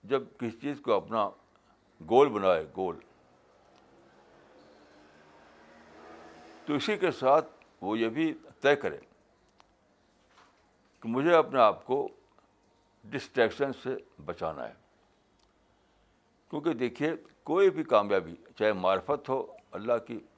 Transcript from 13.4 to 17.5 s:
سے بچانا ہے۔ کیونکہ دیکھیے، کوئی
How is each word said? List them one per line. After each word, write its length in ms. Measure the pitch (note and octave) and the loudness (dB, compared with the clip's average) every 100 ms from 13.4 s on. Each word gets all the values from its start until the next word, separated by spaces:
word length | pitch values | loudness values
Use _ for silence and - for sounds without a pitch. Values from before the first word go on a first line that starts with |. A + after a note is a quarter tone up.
| A2+ - C#3 | 2 2 -4
سے 240 | B2 B2+ C3 - _ | -4 -8 -10 -12 _
بچانا 440 | D2+ E2+ E2 D2+ A#1 | -12 -6 -6 -6 -12
ہے۔ 60 | - _ _ _ _ _ _ _ _ _ _ _ _ _ _ _ _ _ | -14 _ _ _ _ _ _ _ _ _ _ _ _ _ _ _ _ _
کیونکہ 240 | D#3 D3+ | -4 -4
دیکھیے، 380 | A2+ B2 A#2 D3+ E3 - _ | -2 -4 -2 -4 -4 -12 _
کوئی 280 | - | -4